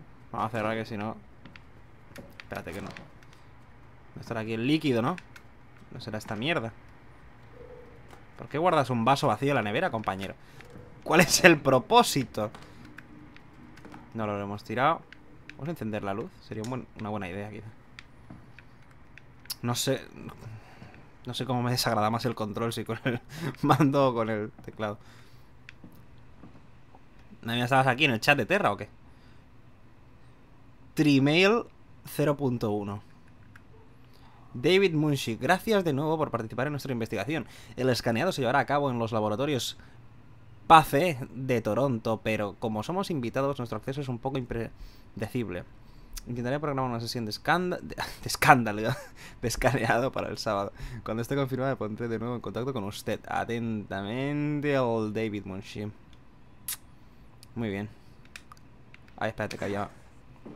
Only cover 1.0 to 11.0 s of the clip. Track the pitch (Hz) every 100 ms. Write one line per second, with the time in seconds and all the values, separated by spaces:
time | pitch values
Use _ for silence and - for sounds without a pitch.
1 | 107 113 - - - - - - - -
2 | - - - - - 98 90 90 95 -
3 | - - - - - - - - - -
4 | - - - 113 110 113 123 156 156 117
5 | 123 180 - - - - - - - -
6 | - 107 - 107 135 165 113 - - -
7 | - - - - - - - - - -
8 | - - - - - 143 180 160 120 120
9 | 113 139 139 104 139 135 104 117 180 117
10 | 104 95 95 - - - - - - -